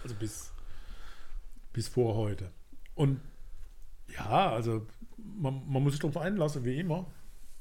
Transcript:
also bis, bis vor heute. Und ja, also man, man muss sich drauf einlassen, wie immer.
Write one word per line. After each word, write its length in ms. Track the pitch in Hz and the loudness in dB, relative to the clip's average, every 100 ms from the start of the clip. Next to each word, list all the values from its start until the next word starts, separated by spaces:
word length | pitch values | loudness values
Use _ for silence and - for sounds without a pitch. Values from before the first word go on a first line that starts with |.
also 120 | 127 107 | -6 -4
bis, 360 | 110 - - - - - - - - - - - - - - | -4 -4 -8 -6 -4 -4 -4 -4 -4 -4 -2 -2 -4 -8 -6
bis 160 | - 110 | -4 0
vor 280 | - 117 107 | 4 4 4
heute. 340 | 107 98 95 - - - - - | 2 0 -4 -8 -12 -10 -8 4
Und 260 | 143 135 - - - - - - - - - | 4 4 -2 -10 -8 -6 -8 -8 -10 -8 -10
ja, 420 | - - 135 190 | -4 4 6 6
also 360 | 117 117 113 110 - - - | 4 2 0 -2 -10 -12 -10
man, 440 | 214 208 135 135 151 | -10 -2 0 0 2
man 120 | 135 | 6
muss 100 | 143 | 6
sich 80 | 147 | 4
drauf 160 | 156 151 | 2 2
einlassen, 480 | 165 208 170 147 120 | 0 4 4 4 0
wie 140 | 131 | 2
immer. 260 | 180 170 185 - - - - - | 2 0 -2 -8 -10 -8 -8 -6